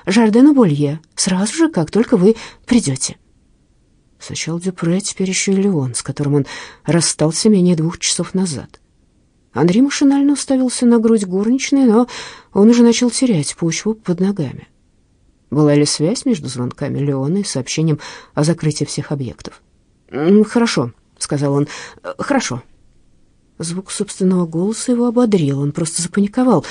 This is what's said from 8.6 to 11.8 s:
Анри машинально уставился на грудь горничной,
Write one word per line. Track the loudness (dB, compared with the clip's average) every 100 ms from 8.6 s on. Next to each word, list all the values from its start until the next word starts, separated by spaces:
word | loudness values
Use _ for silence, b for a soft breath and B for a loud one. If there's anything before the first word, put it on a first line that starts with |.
| -12 -20 _ _ _ _ _ _ _
Анри | 0 2 4
машинально | 2 2 2 4 2
уставился | 0 0 0 0 0 2
на | 4
грудь | 4 2
горничной, | 0 -2 0 0 0 2